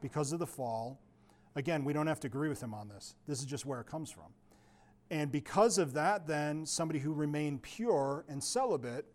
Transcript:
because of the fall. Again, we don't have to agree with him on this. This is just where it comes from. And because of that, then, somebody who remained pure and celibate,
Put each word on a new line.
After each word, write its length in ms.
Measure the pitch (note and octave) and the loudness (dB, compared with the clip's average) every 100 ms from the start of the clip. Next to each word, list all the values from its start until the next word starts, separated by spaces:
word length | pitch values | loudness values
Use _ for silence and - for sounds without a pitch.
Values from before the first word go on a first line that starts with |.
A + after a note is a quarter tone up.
because 300 | C#3 D3+ C#3+ | -4 -2 0
of 80 | E3 | 0
the 80 | E3 | -2
fall. 520 | - B2 A2+ A2+ C3+ - - - - - - | -4 -4 -4 -6 -10 -18 -20 -20 -20 -10 -4
Again, 300 | C#3 D#3+ C#3 | 0 2 2
we 80 | |
don't 140 | D3 D#3 | 2 2
have 120 | D3+ | 0
to 60 | C#3 | -2
agree 220 | C3 D#3 | 0 0
with 140 | - | -2
him 100 | B2 | -4
on 140 | G#2+ G#2 | -8 -10
this. 260 | G2+ - - - | -12 -16 -12 -6
This 100 | C#3 | -4
is 80 | C3+ | -4
just 220 | C#3 C3+ | -6 -4
where 120 | B2+ | -6
it 60 | A2 | -6
comes 240 | D#3+ D3+ | -6 -8
from. 240 | - D#2+ - - - - - - - - | -10 -20 -20 -20 -20 -20 -20 -20 -20 -6
And 200 | D#3+ D3 | -2 0
because 460 | C#3+ - F#3+ A#3 F#3+ | -2 2 6 6 6
of 160 | D#3+ | 2
that, 320 | C3 D#3+ G#3 D#3 | 4 2 2 0
then, 400 | D3+ D3 D3+ D#3 | 0 0 -2 -2
somebody 320 | - E3 D#3 | -2 0 0
who 160 | C#3 | 0
remained 480 | D3+ D3+ D3 D3+ C#3 | 0 0 0 0 -2
pure 640 | - - A#3 E3 C3+ C#3 - | -6 -2 2 4 4 0 -4
and 160 | C#3+ | -6
celibate, 600 | - B3 C4 E3 A#2+ B2 - | -2 0 2 2 -2 -6 -8